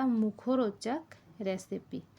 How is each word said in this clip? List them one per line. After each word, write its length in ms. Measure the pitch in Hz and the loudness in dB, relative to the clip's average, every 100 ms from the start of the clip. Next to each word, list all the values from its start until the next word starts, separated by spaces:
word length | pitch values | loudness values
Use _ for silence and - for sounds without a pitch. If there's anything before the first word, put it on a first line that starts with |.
| 262 | 2
মুখরোচক 880 | 226 214 - 247 262 220 196 220 302 320 - - - | 4 2 0 0 2 2 -2 -4 -4 -6 -18 -18 -6
রেসিপি। 600 | 190 185 - 196 - - - | -4 -4 -6 -10 -8 -12 -12